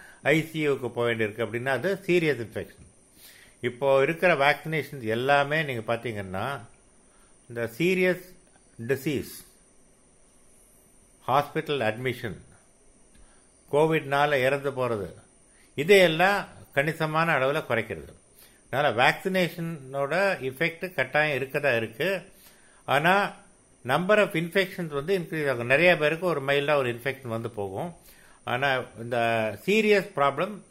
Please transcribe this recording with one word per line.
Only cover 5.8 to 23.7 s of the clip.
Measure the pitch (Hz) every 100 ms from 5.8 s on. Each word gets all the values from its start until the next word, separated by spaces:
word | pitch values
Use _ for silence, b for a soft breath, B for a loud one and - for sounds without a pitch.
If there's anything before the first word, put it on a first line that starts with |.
| 110
பாத்தீங்கன்னா | 113 127 104 95 95 123 135 107 _ _ _ _ b b b -
இந்த | 117 113
serious | - 175 185 185 180 - - _ _ _ -
disease, | 117 135 160 123 - - - _ _ _ _ _ _ _ _ _ _ _ _ _ _ _ _ _ -
hospital | 139 143 160 151 143
admission, | 110 110 127 117 113 82 - - _ _ _ _ _ - b b b _ -
கோவிட்னால | 139 160 160 135 139 147 139
இறந்து | 127 139 139
போறது, | 127 123 110 85 - - _ _ b b b
இதையெல்லாம் | 160 196 175 160 185 202 - - -
கணிசமான | 139 151 156 156 156 165
அளவுல | 143 131 151
குறைக்கிறது. | - 113 110 82 69 - _ _ b b
அதனால | b 127 147 110
வேக்சினேஷனோட | 143 156 190 185 170 - 165 160 131 139 139 170 196 151
effect | 127 123 170 165 180
கட்டாயம் | 139 127 151 151 131
இருக்கதா | 135 147 143 117
இருக்கு. | 113 - 180 185 - b b b b b b
ஆனா | 135 165 196 185 - - _ _